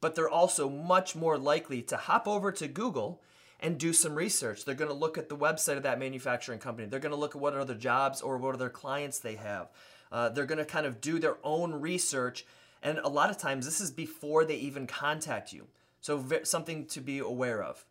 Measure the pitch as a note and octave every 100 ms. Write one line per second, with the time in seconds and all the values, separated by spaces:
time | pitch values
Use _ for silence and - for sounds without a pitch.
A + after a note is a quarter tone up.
0 | D#3+ D#3+ D#3+ D#3 - - C#3 C#3+ E3 F#3
1 | F#3 D#3+ E3 D3+ C3+ D#3 - C3 - -
2 | - G#3 - G#3 G3 F#3 D3+ C3+ A#3+ D3
3 | A2 F3 _ - - _ E3 E3 E3 E3
4 | E3 D3+ F#3 - B2 G#2 - C3 D3+ C#3+
5 | D#3 E3 - C#3+ D3 D#3+ - C#3+ C#3 B2
6 | C3 C3 B2+ B2 - A2+ B2+ A2+ A2 C3
7 | D3 D3 D3 D3 C#3+ C#3 C3+ A#2 B2 B2
8 | C#3 C3+ - C3 C3 B2+ B2+ - C#3 C#3
9 | C#3+ C3+ A#2 G#2+ G#2 G2+ E2+ - - -
10 | - A#2 A#2 A#2+ C3+ D#3 D3+ D#3 D3+ A#2
11 | C3 E3 D#3 - - D#3 E3+ D3+ D3+ F3+
12 | - C3+ B2 B2 - - - _ - D3+
13 | D3 C#3+ E3+ G3+ D3 C3+ C3 E3+ F#3+ C3+
14 | D#3 - D3 D#3 D#3+ D3 C#3 C#3 B2+ -
15 | C#3+ D#3 D#3 A2+ F#2+ D2 - _ _ _
16 | - D3 C3 D#3 D#3 E3+ D#3+ D#3+ D3+ -
17 | C3 C#3 G#2+ B2 B2 A2 E2 - -